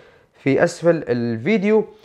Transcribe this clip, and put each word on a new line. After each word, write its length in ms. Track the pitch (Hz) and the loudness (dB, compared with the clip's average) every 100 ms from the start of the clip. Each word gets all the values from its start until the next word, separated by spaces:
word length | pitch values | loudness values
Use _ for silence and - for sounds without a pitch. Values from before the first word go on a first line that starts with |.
| - _ _ | -20 _ _
في 300 | _ 139 135 | _ -2 2
أسفل 400 | 170 - 170 160 - | 0 2 0 0 -2
الفيديو، 800 | 123 117 113 131 214 202 214 214 - | -4 -4 -4 -2 0 2 0 0 -12